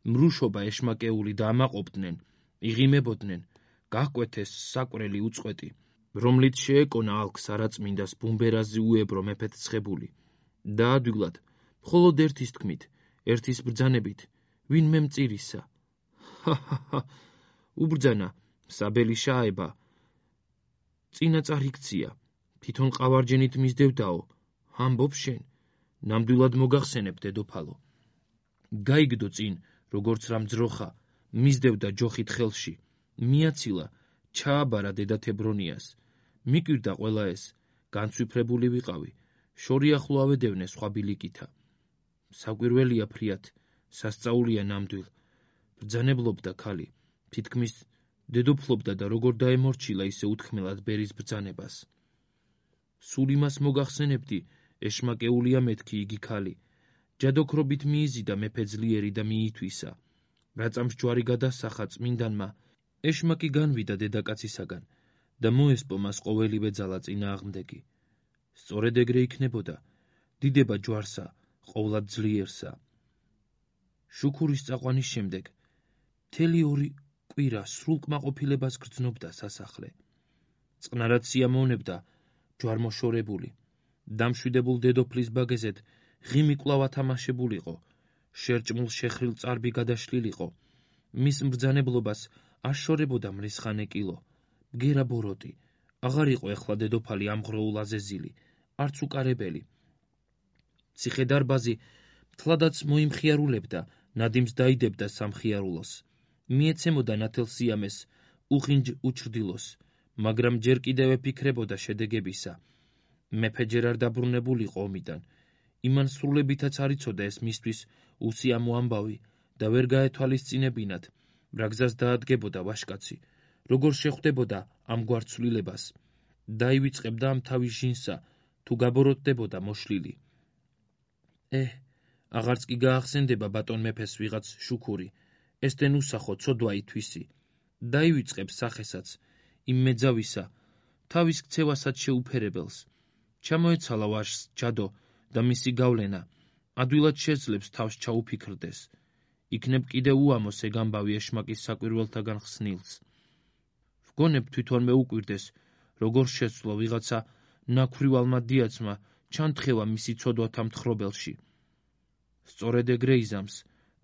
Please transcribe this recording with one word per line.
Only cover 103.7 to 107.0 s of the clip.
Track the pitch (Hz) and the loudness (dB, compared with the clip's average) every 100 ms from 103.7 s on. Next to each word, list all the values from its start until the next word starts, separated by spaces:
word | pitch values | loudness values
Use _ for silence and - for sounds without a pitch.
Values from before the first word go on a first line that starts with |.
| 87 - _ _ 113 | -6 -8 _ _ -2
ნადიმს | 113 120 120 | 2 2 2
დაიდებდა | - 127 131 113 101 104 | 4 4 6 2 0 -8
სამხიარულოს. | - 107 104 113 101 95 82 85 - _ _ _ _ - | -6 -8 -4 -2 -2 -2 -6 -10 -16 _ _ _ _ -2
მიეცემოდა | 127 156 160 170 147 | 2 2 2 2 2